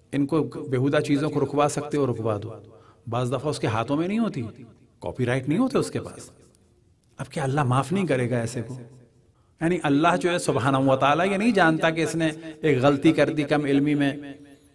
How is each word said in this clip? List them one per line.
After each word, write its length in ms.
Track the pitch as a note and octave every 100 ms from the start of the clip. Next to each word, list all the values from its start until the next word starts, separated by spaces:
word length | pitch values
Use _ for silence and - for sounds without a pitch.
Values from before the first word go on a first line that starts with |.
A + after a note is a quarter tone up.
| - C#3
इनको 280 | C#3 D#3+
बेहुदा 580 | B2 - - B2+ C#3 D3+
चीजों 300 | C#3+ C#3+ D3+
को 100 | D3
रुकवा 280 | C#3 C#3+ C#3+
सकते 280 | C#3+ D3 D3
हो, 80 | C3+
रुकवा 320 | A2 A2 G#2
दो। 260 | G2+ F2 - - - _ -
बाज 220 | A2+ B2+
दफा 200 | C3 D3+
उसके 160 | C#3 D3
हाथों 300 | G#2+ A#2 C#3+
में 120 | F3
नहीं 100 | G#3+
होती, 240 | A3 C#3+ G#2+ - - - _ _
कॉपीराइट 480 | - E2+ B2 C3 B2+
नहीं 100 | E3
होते 200 | C4 A3+
उसके 220 | C#3 -
पास। 300 | - - - - - _ _ _ _ _ _ -
अब 60 | C3
क्या 120 | - C3+
अल्लाह 200 | C#3 C3
माफ 280 | B2+ C3+
नहीं 120 | F#3 F#3
करेगा 340 | B2+ A#2+ A#2+
ऐसे 240 | A#2 C3
को? 120 | A2 B2+ - - - _ _ _ _ -
यानी 180 | E3 F3+ D#3
अल्लाह 320 | C#3+ E3 F3+
जो 140 | F3+
है 80 | F3
सुब्हानहू 540 | - B2+ B2 C3+ C3+
व 40 | C3
तआला 280 | C3+ D3 F#3
ये 140 | G3
नहीं 140 | A3
जानता 380 | G3 E3 D#3+ E3
कि 120 | E3
इसने 520 | D#3 D#3+ D#3+ D#3 - - D#3+
एक 160 | C3
गलती 320 | C3+ C#3 D#3+
कर 160 | D#3 C#3+
दी 160 | D3+ C#3+
कम 220 | D3 C#3+
इल्मी 280 | C#3+ D3 D3
में, 400 | C#3+ C#3 C#3+ C#3 C#3+ C#3 _